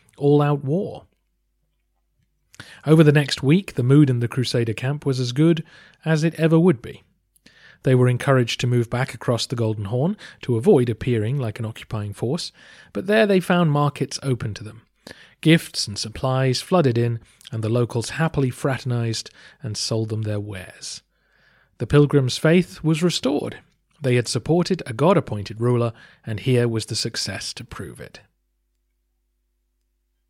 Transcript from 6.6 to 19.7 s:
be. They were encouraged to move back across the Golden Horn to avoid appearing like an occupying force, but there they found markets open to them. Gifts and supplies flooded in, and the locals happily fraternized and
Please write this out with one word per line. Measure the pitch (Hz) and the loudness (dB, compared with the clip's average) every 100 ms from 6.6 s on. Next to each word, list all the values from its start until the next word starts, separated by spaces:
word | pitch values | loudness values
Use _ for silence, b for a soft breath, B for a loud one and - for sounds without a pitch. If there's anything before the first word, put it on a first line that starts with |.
| 180 117 | 4 2
be. | - - _ _ _ _ _ B B B | -4 -18 _ _ _ _ _ B B B
They | 139 127 | 2 4
were | 123 | 4
encouraged | 123 - 131 117 - | 2 2 2 2 -2
to | 123 | 0
move | 120 113 | 0 -2
back | 120 131 | -4 -6
across | - - 117 - | -6 -4 -2 -2
the | 120 | -4
Golden | 110 107 | -4 -4
Horn | 95 123 170 214 B B | -4 -2 -2 -4 B B
to | - 113 | -4 0
avoid | 170 151 120 | 4 4 4
appearing | 110 127 117 107 143 | -2 -2 0 0 -2
like | 113 - | -6 -6
an | 107 | -10
occupying | - - 110 104 | -10 -10 -8 -8
force, | - 117 170 - B B B B | -6 -4 -4 -8 B B B B
but | 202 190 | -8 0
there | 220 208 | 2 4
they | 190 | 2
found | 175 175 165 | 2 2 4
markets | 147 143 - 139 - | 2 0 -2 -6 -6
open | 139 123 107 | -4 -4 -4
to | 98 | -10
them. | 107 - _ _ B B B B | -14 -18 _ _ B B B B
Gifts | 156 165 - - - | 4 4 2 -8 -8
and | 101 | -8
supplies | 110 - 131 131 131 127 | -10 -4 -2 0 0 -2
flooded | - 180 139 117 | 0 2 2 2
in, | 117 117 b b b | 0 -4 b b b
and | 113 | -6
the | 110 | -2
locals | 120 117 117 - | 0 0 -4 -6
happily | - 160 151 131 | -4 -2 0 -2
fraternized | - 147 123 127 120 117 110 - B B B | -2 -4 -4 -4 -4 -4 -6 -10 B B B
and | 110 | -10